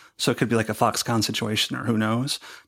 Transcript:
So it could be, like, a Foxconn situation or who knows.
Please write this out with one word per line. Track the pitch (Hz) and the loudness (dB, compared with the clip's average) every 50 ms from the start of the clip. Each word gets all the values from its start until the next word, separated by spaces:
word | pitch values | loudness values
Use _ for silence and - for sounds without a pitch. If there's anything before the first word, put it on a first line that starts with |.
| - - _ | -20 -20 _
So | - - - | -2 0 0
it | 117 | 2
could | - 135 | 2 2
be, | 110 117 | 2 2
like, | 110 107 107 | 2 2 0
a | 104 | 0
Foxconn | - 127 110 - - - - 120 113 | 2 2 2 2 0 -2 0 0 0
situation | 104 - 113 - 120 107 110 - - - 131 | 0 0 -2 -2 -2 -2 0 0 -2 -2 -4
or | - - | -4 -2
who | 113 113 | 0 0
knows. | 107 110 110 113 120 135 143 - - - - - - - | 2 2 2 0 0 0 -2 -4 -6 -8 -14 -20 -20 -4